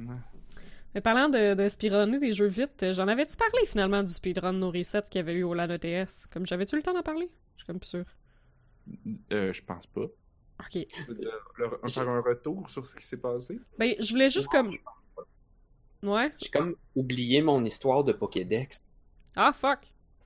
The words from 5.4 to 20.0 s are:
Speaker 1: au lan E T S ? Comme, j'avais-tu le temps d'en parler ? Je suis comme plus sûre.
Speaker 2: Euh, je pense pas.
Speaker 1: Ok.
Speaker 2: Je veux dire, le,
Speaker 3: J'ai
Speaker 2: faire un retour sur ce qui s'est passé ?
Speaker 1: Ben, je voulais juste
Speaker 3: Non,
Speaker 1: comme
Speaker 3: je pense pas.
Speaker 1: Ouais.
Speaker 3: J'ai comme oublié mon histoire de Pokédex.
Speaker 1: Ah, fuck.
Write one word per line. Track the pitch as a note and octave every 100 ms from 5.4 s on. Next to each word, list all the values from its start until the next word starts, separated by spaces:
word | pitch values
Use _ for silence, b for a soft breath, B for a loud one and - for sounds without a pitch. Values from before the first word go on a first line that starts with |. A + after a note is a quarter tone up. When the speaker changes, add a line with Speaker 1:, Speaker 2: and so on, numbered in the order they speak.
Speaker 1:
au | F3 E3+
lan | E3+
E | E3+
T | E3
S ? | F3 F#3+ - -
Comme, | E3+ F#3
j'avais-tu | F3+ G3 D4+
le |
temps | F4
d'en | F4+
parler ? | D#4+ D#4 F4 _ _ _
Je |
suis | -
comme | F3+
plus | -
sûre. | F3 F3+ - _ _ _ _ _ _ - - - G#2+ -
Speaker 2:
Euh, | G#2 F#2+
je | F2+
pense | - F2 -
pas. | -
Speaker 1:
Ok. | - - _ _ _ - -
Speaker 2:
Je | F3+ - - C#3
veux | A2
dire, | A2+ A2 - -
le, | A#2 A#2+ B2
Speaker 3:
J'ai | B2+
Speaker 2:
faire | B2
un | A#2+
retour | A#2+ A#2+ D3+ F#3+ E3
sur | C#3 B2+
ce | -
qui | -
s'est | -
passé ? | B2 B2 B2+ A3+ - -
Speaker 1:
Ben, | A#3 -
je | A3
voulais | B3 C4+
juste | D#4+ -
Speaker 3:
Non, | C#4
Speaker 1:
comme | A3
Speaker 3:
je | -
pense | - - - -
pas. | - _ _ _ _ _ - - G3
Speaker 1:
Ouais. | G#3 D4 -
Speaker 3:
J'ai | -
comme | D3 E3+ - - C3
oublié | B2+ B2 A#2+ C3+
mon | D#3 C#3 A2+
histoire | - C3+ C3+
de | C#3
Pokédex. | G2+ G#2 F2+ F#2 A2+ C3+ - - - - _ - -
Speaker 1:
Ah, | B3+
fuck. | - C4+ C#4 - _